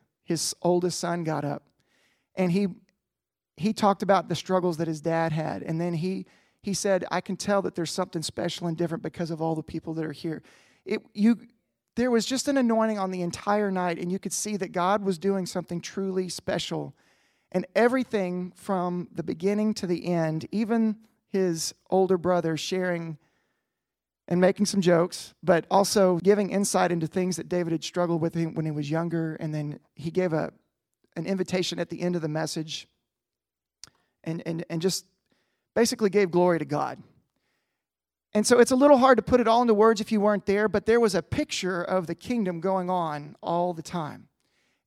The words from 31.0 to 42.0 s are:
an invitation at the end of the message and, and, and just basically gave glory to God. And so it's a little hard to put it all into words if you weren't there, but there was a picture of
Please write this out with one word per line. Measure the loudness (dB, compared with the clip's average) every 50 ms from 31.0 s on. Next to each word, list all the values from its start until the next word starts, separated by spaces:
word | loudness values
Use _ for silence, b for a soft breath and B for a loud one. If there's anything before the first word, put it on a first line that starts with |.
| _ _ _
an | -10 -6 -4
invitation | -2 -4 -2 -2 -2 -2 -2 -2 -4 -6
at | -6 -8
the | -6 -4
end | -4 -2 -2 -2
of |
the | -4 -4
message | -4 -4 -4 -4 -6 -8 -8 -8 -10 -14 -14 _ _ _ _ _ _ _ _ _ _ _ _ _ _ _ _ _ _ _ -20 -20 _ _ _ _ _ _ _
and, | -8 -8 -8 -6
and, | -8 -8 -8 -8 _
and | -8 -2
just | 0 0 -2 -2 -8 _ _ _ _ _ _ _ _ _ _ _ _ _ _
basically | 2 2 2 2 0 0 2
gave | 4 4 2 4
glory | 4 4 4 4 4 2
to | 0
God. | -4 -4 -4 -4 -4 -6 -10 -16 _ _ _ _ _ _ _ _ _ _ _ _ _ _ _ _ _ _ _ _ _ _ _ _ _ _
And | 0 4
so | 4 6 6
it's | 6 6
a | 6
little | 6 8 8 8 8
hard | 8 6 6 6
to | 4
put | 2 2 4
it | 4 4
all | 4 4
into | 4 4 6
words | 6 6 6 6 4
if | 0 -2
you | 0 2
weren't | 2 2 2 2 0
there, | 0 0 2 2 2
but | 0 0 2
there | 4 4 4
was | 4 4 2
a | 0
picture | -2 _ -4 -4 -4 -4 -4 -6 -4 -4 -4 -4
of | -2 -2 -2 -2